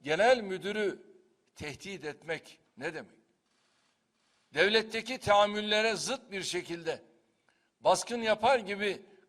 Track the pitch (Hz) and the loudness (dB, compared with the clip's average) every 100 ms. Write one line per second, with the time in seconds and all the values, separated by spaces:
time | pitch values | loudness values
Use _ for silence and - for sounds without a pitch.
0 | 139 160 233 247 202 185 185 214 196 - | -2 4 6 4 2 -6 -6 -4 -4 -4
1 | - - _ _ _ - 147 127 185 185 | -12 -20 _ _ _ -12 -12 -10 -12 -10
2 | 151 143 151 151 - - _ - 151 156 | -10 -10 -8 -8 -10 -20 _ -12 -10 -10
3 | 101 _ _ _ _ _ _ _ _ _ | -14 _ _ _ _ _ _ _ _ _
4 | _ _ _ _ _ 139 190 220 220 226 | _ _ _ _ _ 2 4 2 0 -6
5 | 220 254 214 202 208 208 208 208 226 190 | -6 -4 4 4 4 0 -2 0 0 -2
6 | 156 262 - 190 160 175 160 170 160 123 | -4 -8 -8 -10 -6 -6 -6 -8 -6 -6
7 | - _ _ _ _ _ _ _ 151 185 | -10 _ _ _ _ _ _ _ 2 2
8 | - 240 220 214 233 254 196 202 208 170 | 0 -2 0 2 4 4 0 -4 -4 -4
9 | - - | -10 -20